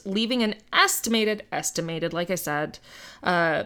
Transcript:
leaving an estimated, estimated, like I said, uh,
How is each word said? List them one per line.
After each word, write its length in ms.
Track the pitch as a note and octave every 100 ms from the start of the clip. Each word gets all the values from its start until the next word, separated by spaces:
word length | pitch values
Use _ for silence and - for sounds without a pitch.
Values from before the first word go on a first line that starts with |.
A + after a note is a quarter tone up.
leaving 380 | G3 G3 A3+ B3
an 140 | G#3+ G#3 -
estimated, 760 | - F#4+ - A#3 A3+ G#3+ G#3+ -
estimated, 600 | D3+ - - E3 E3 E3
like 180 | E3 F3
I 40 |
said, 440 | F3+ - D3 D3+ - - - - -
uh, 420 | - F3 E3 D3+